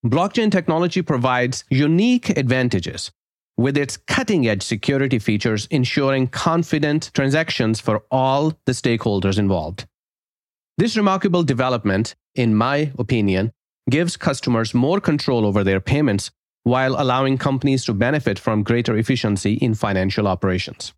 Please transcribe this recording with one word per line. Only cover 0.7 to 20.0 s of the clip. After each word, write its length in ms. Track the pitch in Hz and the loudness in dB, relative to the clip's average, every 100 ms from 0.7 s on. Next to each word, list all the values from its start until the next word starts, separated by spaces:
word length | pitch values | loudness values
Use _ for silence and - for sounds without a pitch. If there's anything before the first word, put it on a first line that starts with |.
| 160 175 185 | 0 0 -2
provides 600 | 175 139 127 123 123 127 - | -2 0 2 2 0 -4 -2
unique 600 | 131 147 165 233 247 - | 0 2 4 4 2 0
advantages, 800 | 180 135 131 123 98 85 - - _ _ _ _ - | -2 2 2 2 0 -4 -10 -14 _ _ _ _ -2
with 200 | 127 143 | 0 0
its 180 | 143 - | -2 -6
cutting-edge 680 | - - 247 196 117 101 | -4 -2 0 2 2 0
security 560 | - 110 - 139 135 120 | -2 -4 -2 0 0 0
features 480 | 104 104 117 107 - | 0 0 0 -2 -2
ensuring 600 | 147 123 - 135 135 127 | -2 0 0 0 0 -2
confident 840 | - - 170 165 156 147 151 - | -2 0 0 0 0 0 0 -2
transactions 680 | - 135 151 160 - 113 110 | -2 2 0 0 -2 0 0
for 240 | - 107 _ | 0 -2 _
all 440 | 131 131 139 156 156 - | 0 2 0 -2 -2 -4
the 60 | |
stakeholders 680 | 127 127 117 113 101 98 98 | -2 0 0 0 0 0 0
involved. 480 | 101 92 76 92 - _ _ _ _ _ _ _ _ - | 0 0 -4 -10 -16 _ _ _ _ _ _ _ _ -2
This 200 | 226 220 | 0 2
remarkable 460 | 202 190 196 175 | 2 2 2 2
development, 720 | 160 123 127 120 104 98 113 - _ | 0 0 0 0 0 0 -2 -6 _
in 220 | - 117 107 | -2 2 2
my 360 | 120 143 151 135 | 2 0 -2 -4
opinion, 560 | 110 123 101 95 110 - _ _ - | -2 0 2 0 -2 -6 _ _ -2
gives 280 | 139 170 - | 0 0 -2
customers 560 | - 139 - 117 113 | -2 -2 0 0 0
more 260 | 127 135 196 | 0 2 0
control 460 | - 147 - 123 107 | 0 0 0 2 2
over 180 | 101 | 2
their 160 | 98 95 | 2 0
payments 520 | - 139 147 98 - _ _ _ | 0 0 2 0 -4 _ _ _
while 360 | 120 127 131 135 | 0 0 0 0
allowing 380 | 135 127 135 131 | 0 2 0 0
companies 460 | 143 135 143 135 - | 0 0 0 0 0
to 80 | |
benefit 460 | 101 120 151 120 101 | 0 0 0 -2 -2
from 240 | - 107 | -2 -2
greater 320 | 101 120 117 110 | 0 0 0 0
efficiency 580 | 113 127 107 98 101 110 | 0 0 0 0 0 0
in 180 | 120 | 0
financial 540 | 110 107 95 | 0 -2 0